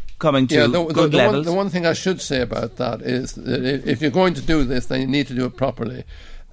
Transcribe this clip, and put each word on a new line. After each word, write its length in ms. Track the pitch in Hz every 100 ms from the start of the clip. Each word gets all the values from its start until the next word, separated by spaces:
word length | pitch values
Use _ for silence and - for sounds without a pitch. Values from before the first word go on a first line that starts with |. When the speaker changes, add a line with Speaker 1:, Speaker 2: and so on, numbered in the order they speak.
| - -
Speaker 1:
coming 260 | 156 135 127
to 80 |
Speaker 2:
Yeah, 120 | 151 143
the, 160 | 175 165
the, 80 |
Speaker 1:
good 180 | - 151
Speaker 2:
the 60 | 143
Speaker 1:
levels. 280 | 120 139 165
Speaker 2:
one, 80 |
the 40 | 185
one 100 | 202
thing 160 | 175
I 80 | 170
should 300 | - 190 175
say 180 | - 131
about 360 | 120 120 117 -
that 260 | 123 113
is 320 | 127 127 127
that 260 | - 127 131
i-, 300 | 127 135 139
if 100 | 120
you're 100 | 151
going 220 | 175 185
to 100 | 147
do 220 | - 160
this, 220 | 127 - -
then 160 | 131
you 40 | 131
need 200 | 143 135
to 80 |
do 100 | 123
it 140 | 123 -
properly. 460 | 131 - 117 123 - - - - -